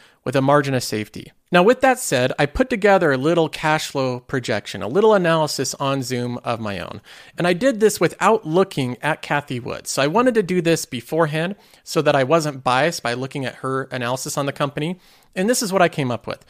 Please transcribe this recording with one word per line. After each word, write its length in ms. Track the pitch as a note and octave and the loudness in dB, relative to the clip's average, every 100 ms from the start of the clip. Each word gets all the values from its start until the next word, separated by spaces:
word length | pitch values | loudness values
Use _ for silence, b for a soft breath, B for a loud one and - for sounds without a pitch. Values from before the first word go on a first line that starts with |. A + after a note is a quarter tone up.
| b b | b b
with 120 | B2+ C3+ | -4 0
a 40 | |
margin 320 | C3+ D3 C#3 | 4 4 2
of 120 | B2+ | -2
safety. 480 | - G#2+ G#2+ - - _ _ | -2 -6 -6 -12 -18 _ _
Now, 140 | F3+ | 4
with 160 | F#3+ B3+ | 4 4
that 180 | C4 B3 | 2 2
said, 340 | - C3 B2+ - | 0 0 0 0
I 80 | D3 | -2
put 240 | - B3+ | 0 -2
together 400 | A3+ G3+ G3 E3 | 2 4 4 4
a 80 | C3 | 2
little 300 | D3 E3+ D#3 | 2 2 0
cash 400 | - D#3 D#3 - | 0 0 0 -2
flow 320 | C#3+ C3 B2 | -4 -4 -4
projection, 600 | - C3+ A#2+ G#2+ - G2+ | -6 -6 -2 -4 -4 -8
a 60 | G2 | -4
little 260 | E3+ A3 | 2 4
analysis 600 | G3+ E3+ E3 D3+ - C3 | 4 4 2 0 -2 -6
on 300 | - C#3 C#3 | -4 -4 -2
Zoom 340 | B2 B2+ B2 A#2+ | -4 -4 -4 -6
of 160 | B2+ A2+ | -6 -4
my 180 | G#2+ F#2+ | -4 -6
own. 240 | - - B B B - | -8 -12 B B B -4
And 100 | F3+ | -2
I 60 | |
did 280 | F3 C4 G#3+ | 2 0 2
this 200 | G#3+ - | 2 2
without 460 | E3+ - F#3 A3 D#3 | -2 2 2 2 2
looking 500 | E3+ F#3+ - B2+ B2 | 0 2 0 -4 -4
at 200 | D3 D#3 | -4 -4
Cathie 380 | - D3 - B2 | -2 -4 -4 -8
Wood. 280 | B2 - - | -8 -10 -6
So 120 | - | -2
I 60 | C#3+ | 0
wanted 280 | G3 B3+ | 2 2
to 80 | A3+ | 2
do 180 | E3+ F3+ | 0 0
this 220 | E3 D#3+ | 2 0
beforehand 720 | - B2+ - D#3+ D#3+ D#3 F3 G3+ b b | -2 -10 -4 0 0 0 -4 -8 b b
so 180 | - E3 | -6 0
that 140 | D3 | 2
I 80 | C#3+ | 2
wasn't 400 | B2+ E3 D3+ C3+ | 4 2 0 -4
biased 400 | C3 B2+ D#3+ E3+ | 0 2 2 0
by 120 | A#2+ | -4
looking 300 | A#2+ C3 C#3+ | -4 -6 -6
at 120 | B2 - | -8 -6
her 260 | C3 C3 C3+ | -6 -6 -6
analysis 480 | C3 A#2+ C3 D3+ D3+ | -6 -4 -4 -4 -4
on 80 | C#3 | -4
the 60 | |
company. 480 | C#3 C#3+ D3+ D#3 F3+ b b b | -2 -4 -4 -6 -6 b b b
And 160 | F#3+ G3+ | -2 0
this 120 | B3+ | 0
is 100 | G3+ | -2
what 100 | G3 | 0
I 60 | A3+ | 0
came 240 | - B2+ | 0 -4
up 160 | A#2 - | -4 -8
with. 180 | - | -12